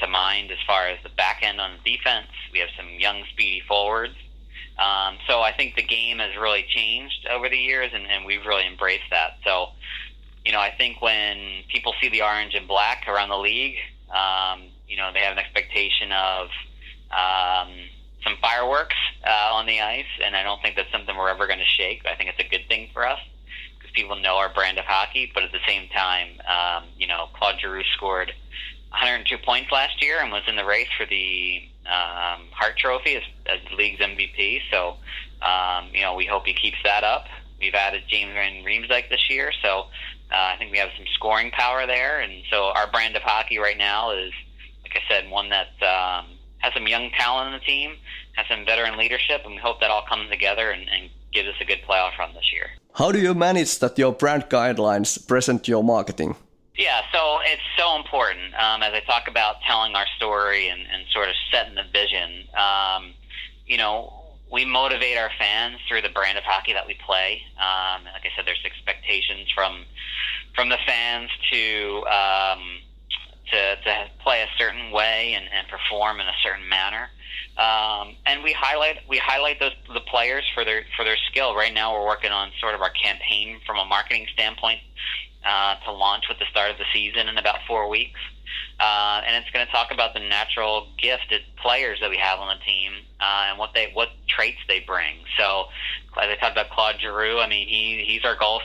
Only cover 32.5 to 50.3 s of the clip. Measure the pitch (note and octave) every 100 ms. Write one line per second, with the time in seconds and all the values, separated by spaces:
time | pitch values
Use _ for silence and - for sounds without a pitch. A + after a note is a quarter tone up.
32.5 | - A2 A2 C3+ B2+ D3+ C3 - - -
33.5 | F#2 - F#2+ G#2 G2 G2+ G2 F#2+ - G2+
34.5 | B2+ - G2+ F2 - - - - - F2
35.5 | F#2 F2+ F2+ F2+ G2 F#2+ F2+ F#2 G2+ F#2+
36.5 | F#2 G#2+ - G#2 G#2 G#2+ C3+ - - -
37.5 | - G2 G2+ G2 G2 - G#2+ G2+ G2+ G2
38.5 | F#2+ F#2+ A2 A#2 B2 B2 B2 - C3+ C#3+
39.5 | - G#2+ G2 - - - - - F#2+ F#2
40.5 | F#2 A2 G2+ G2 - F#2+ - G#2+ A2 A#2
41.5 | A#2+ B2 B2+ B2+ B2+ C3+ D3+ G#2+ F#2 -
42.5 | G#2+ G2 G2 G#2 A2+ A2+ G#2+ - A2 A2
43.5 | A2 G#2 G#2 G2+ G#2 A#2 G2 F#2 - -
44.5 | - - - - - - G2+ F#2+ G2 G2+
45.5 | G2+ F#2 - G2 F#2 F#2 F2+ E2+ - -
46.5 | - B2 B2 A2 A#2 A#2+ - A#2+ C3 C3+
47.5 | C3+ - C#3 C#3+ D#3 - - - - G#2+
48.5 | A2 G#2 A2+ A2+ A2 A2+ B2 - D3 G#2+
49.5 | G2+ A#2 A2+ A2 G#2+ - A2+ G#2+